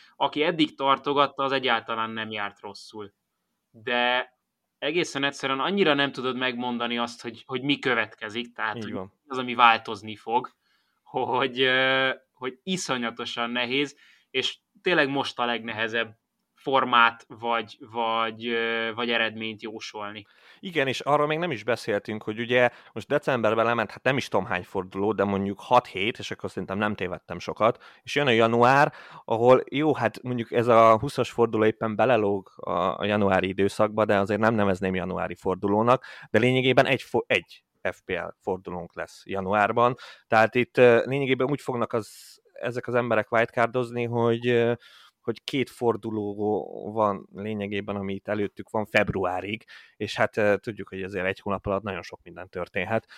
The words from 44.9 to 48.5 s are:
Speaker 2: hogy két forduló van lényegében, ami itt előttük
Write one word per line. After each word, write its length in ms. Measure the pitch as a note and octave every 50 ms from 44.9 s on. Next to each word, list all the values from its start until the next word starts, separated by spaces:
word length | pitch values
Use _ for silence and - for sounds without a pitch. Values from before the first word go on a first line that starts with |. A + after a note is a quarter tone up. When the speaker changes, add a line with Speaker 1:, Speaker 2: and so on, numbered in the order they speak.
| - - - _ _ _ _
Speaker 2:
hogy 200 | - A2 - -
két 260 | - - C#3 B2 -
forduló 1200 | - - B2 A#2 G#2+ G#2 G#2 A#2 A2 G#2+ G#2 G#2 G2+ G#2 G#2 G#2 G#2 F#2 - G1+ G1+ G#1 G#1 G2+ G#2+
van 360 | A2+ G#2+ G#2 G2 D#2 - - -
lényegében, 600 | F#2 G2+ G#2+ A2 G#2 G2+ G2+ G#2 G2+ G2+ G#2 G2+
ami 180 | G2+ G2 G2 G2
itt 140 | G2 - -
előttük 420 | G#2+ G#2+ G#2 F#2+